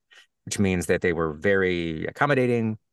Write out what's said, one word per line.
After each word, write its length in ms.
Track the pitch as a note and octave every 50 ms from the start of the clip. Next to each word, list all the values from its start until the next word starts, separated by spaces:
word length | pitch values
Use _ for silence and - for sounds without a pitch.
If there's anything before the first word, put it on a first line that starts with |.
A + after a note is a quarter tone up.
| _ _ - - - _ _ _ -
which 140 | G#2+ - -
means 260 | G2+ F#2+ F#2 F2 E2+
that 160 | - F#2 E2
they 100 | - F#2
were 220 | D#2+ E2+ E2 D#2 D2
very 720 | D2+ D#2+ G2+ G2 F#2+ F#2 F2+ F2+ F2 E2+ E2 D#2+ D#2+ E2+
accommodating. 720 | - - - C#3+ C#3+ C#3 C3 B2+ B2 A#2+ A#2 A2+ A2 A2 - _ _